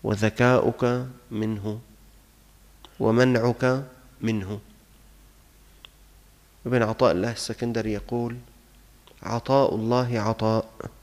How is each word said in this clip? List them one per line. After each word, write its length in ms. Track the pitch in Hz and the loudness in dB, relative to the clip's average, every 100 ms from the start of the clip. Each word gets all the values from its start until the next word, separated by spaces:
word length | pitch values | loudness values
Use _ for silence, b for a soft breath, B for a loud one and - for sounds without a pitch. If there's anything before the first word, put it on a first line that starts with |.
وذكاؤك 1040 | 110 104 107 - 123 127 - 117 123 123 127 - - | -2 0 0 2 4 4 2 0 -2 -2 -6 -14 -12
منه، 500 | 110 110 107 104 107 - - - - _ _ _ _ - _ - - | -6 -4 -4 -6 -10 -12 -20 -20 -20 _ _ _ _ -20 _ -20 -2
ومنعك 840 | 110 117 127 120 120 117 127 131 139 - - - | 2 4 4 4 0 0 0 0 -6 -18 -20 -8
منه. 400 | 113 110 95 104 - - _ - - - - - _ _ - - - _ - - _ _ _ _ 120 | -4 -4 -4 -10 -12 -20 _ -20 -20 -20 -20 -20 _ _ -20 -20 -20 _ -20 -20 _ _ _ _ -2
ابن 160 | 123 | 0
عطاء 300 | 110 110 123 | 0 2 2
الله 180 | 85 113 | 2 -2
السكندري 640 | 113 - 113 120 113 110 | -4 -10 -6 -4 -4 -4
يقول: 440 | 104 - 120 120 120 120 - _ - - - - - | -6 -6 -6 -6 -8 -16 -20 _ -20 -20 -20 -20 -18
"عطاء 520 | - 117 - 135 135 | -6 -6 2 4 4
الله 460 | 110 110 123 123 120 | 2 0 0 0 -2
عطاء 720 | 107 113 110 113 - - - - | -2 0 0 0 -2 -12 -18 -18